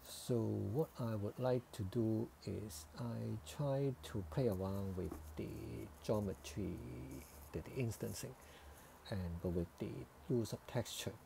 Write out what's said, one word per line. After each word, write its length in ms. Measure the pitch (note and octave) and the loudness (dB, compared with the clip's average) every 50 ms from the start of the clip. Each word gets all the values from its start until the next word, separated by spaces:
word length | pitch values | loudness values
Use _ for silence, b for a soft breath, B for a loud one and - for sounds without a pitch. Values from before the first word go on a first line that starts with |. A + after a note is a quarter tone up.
| - - | -12 -10
So 260 | - - - - C3 | -10 -8 0 4 4
what 520 | A#2 A2 G#2+ G#2 G#2 G2+ G2 G#2 C#3+ D#3+ - - | 4 6 4 4 2 2 2 4 2 2 2 0
I 180 | - C#3 A2+ A2 | -2 -2 0 2
would 220 | G#2 G2+ G#2 - | 0 0 0 0
like 320 | - B2+ B2+ B2+ B2+ A#2+ - - | 2 4 4 4 4 2 -2 -4
to 100 | - G#2 | -2 -2
do 460 | F#2+ - B2 A2+ A2 A2 A2 A#2+ - - - - | 2 4 4 6 6 6 4 2 0 -4 -8 -4
is 400 | G#2+ - F#2 G#2 A2 - - - - - | -4 -2 -2 -4 -4 -6 -8 -10 -10 -4
I 400 | - B2 A#2+ A2+ A2+ A2+ A2+ A2 A2 - | -2 -2 0 0 0 0 -2 -2 -2 -4
try 480 | - - - D3 C#3 C3+ C#3 C#3+ C#3 C3 - - | -8 -4 0 2 2 4 4 4 2 2 0 -6
to 200 | - - A2 F#2 - | -4 -2 -2 -2 0
play 160 | - - C3+ | 2 4 6
around 480 | A#2 G2 F#2 F#2 F#2+ G2 G2+ G2 F#2+ F#2 | 6 6 4 2 2 2 0 0 0 0
with 160 | F#2 F2+ F2+ - - - - - | 0 0 0 -2 -4 -8 -8 -4
the 140 | - A2 - - A2 A2 A#2 A#2 A2+ G#2+ - - - | -4 -4 -4 -4 -6 -6 -4 -4 -6 -6 -8 -10 -8
geometry, 760 | - - A#2+ G#2+ G#2 G2 - - - - - G#2+ G2+ F2 F2 - - B1 B1+ B1+ C2 C2 C2+ - - - - - - - | 2 4 4 4 4 2 0 -2 -6 -6 -4 -2 0 0 -2 -2 -6 -6 -8 -8 -8 -8 -8 -10 -10 -12 -14 -14 -14 -6
the, 80 | - E2+ | -4 -4
the 160 | - - B2+ | -4 -2 -2
instancing, 580 | B2+ B2+ A2+ G#2 - - G#2+ G2+ - - B2 C3 - B B B B B B B B B B B B - - | 0 0 0 0 -2 -2 -2 -2 -4 -4 -6 -8 -10 B B B B B B B B B B B B -6 -4
and 320 | - F#2+ F#2 E2+ E2+ E2+ - | -2 0 0 0 -2 0 0
but 60 | F2+ | 2
with 180 | E2+ F2+ E2+ - - - | 2 2 2 0 -2 -4
the 100 | - - - - - - - - - - | -4 -4 -2 -6 -8 -10 -12 -18 0 2
use 240 | C3+ A#2+ A2 - - | 4 4 4 2 -2
of 120 | - - | -6 -6
texture. 460 | - - B2+ A#2 - - - - G2 F#2+ G#2+ - | -2 -2 -2 -2 -2 -4 -4 -4 -4 -4 -6 -12